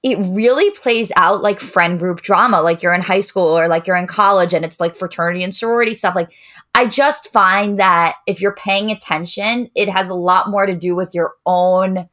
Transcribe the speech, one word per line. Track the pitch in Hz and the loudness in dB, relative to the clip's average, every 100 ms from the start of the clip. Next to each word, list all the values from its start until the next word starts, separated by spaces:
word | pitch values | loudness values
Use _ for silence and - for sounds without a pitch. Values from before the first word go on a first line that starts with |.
it | 262 220 | -2 -2
really | 185 190 233 269 403 | -2 0 2 4 2
plays | 403 262 226 220 | 0 -2 0 0
out | - 185 196 | 2 2 2
like | 208 196 | 0 -2
friend | - - 170 175 | -2 0 0 0
group | 180 175 | -4 -6
drama, | - 190 233 196 | 0 2 4 2
like | 165 170 | 2 0
you're | 175 | 0
in | 175 | -2
high | 180 190 | 0 -2
school | 202 - 170 165 | -2 -2 0 2
or, | 165 | 2
like, | 165 170 | 0 0
you're | 180 | -2
in | 180 | -2
college | - 202 196 175 | 0 2 4 2
and | 170 | 0
it's, | 160 - | -4 -4
like, | 170 - | -4 -4
fraternity | 185 - 170 180 | -12 -4 -4 -4
and | 180 | -6
sorority | 190 226 233 233 | -6 -2 0 0
stuff. | 220 196 180 | 0 -2 -2
Like, | 170 _ - - _ | -6 _ -20 -20 _
I | 233 247 | 0 0
just | 240 277 277 - | 2 2 0 -2
find | 220 190 196 208 202 | 2 4 4 0 2
that | 190 175 165 - - | 2 4 2 -2 -8
if | 185 | -2
you're | 196 202 | -4 -4
paying | 202 196 214 | -2 -2 -2
attention, | 208 - 156 170 - 208 240 233 - | -6 -4 -6 -6 -6 -4 -4 -4 -2
it | 202 | -2
has | 185 185 | -2 -4
a | 180 | -2
lot | 175 185 208 | 2 2 2
more | 202 196 | 0 0
to | |
do | 180 175 175 | -2 -2 -2
with | 180 | -4
your | 175 165 - - | -2 -4 -4 -2
own | 180 185 185 190 185 175 | 2 2 2 0 -4 -8